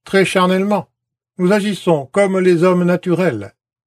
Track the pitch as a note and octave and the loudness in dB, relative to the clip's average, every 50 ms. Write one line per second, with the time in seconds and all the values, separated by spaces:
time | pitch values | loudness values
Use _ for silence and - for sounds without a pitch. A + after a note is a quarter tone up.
0 | _ - - G3 F3+ - - F#3+ F#3 F3+ F#3+ F#3 G3 G#3 G#3 F#3+ - - _ _ | _ -2 0 0 0 2 2 0 2 2 0 0 0 -2 -2 -4 -4 -8 _ _
1 | _ _ _ _ _ _ _ - F3+ F3+ G#3 G#3 F#3+ G#3+ F#3+ - - F3+ E3 C#3+ | _ _ _ _ _ _ _ -2 0 0 0 0 0 -4 -6 -4 -2 0 0 0
2 | B2+ - - G3+ G3+ F#3+ F#3+ F#3 F3+ F#3 F3 D#3+ F3 F#3 F3+ F3+ F3 F3 F3+ F3+ | -2 -2 0 0 0 2 0 0 2 2 2 4 2 2 2 2 0 0 -2 -2
3 | - F#3 E3+ D#3+ F#3 E3 A#2+ G#2 G#2 G2+ - _ _ _ _ _ _ | -2 -2 -2 0 0 -2 -4 -4 -8 -14 -18 _ _ _ _ _ _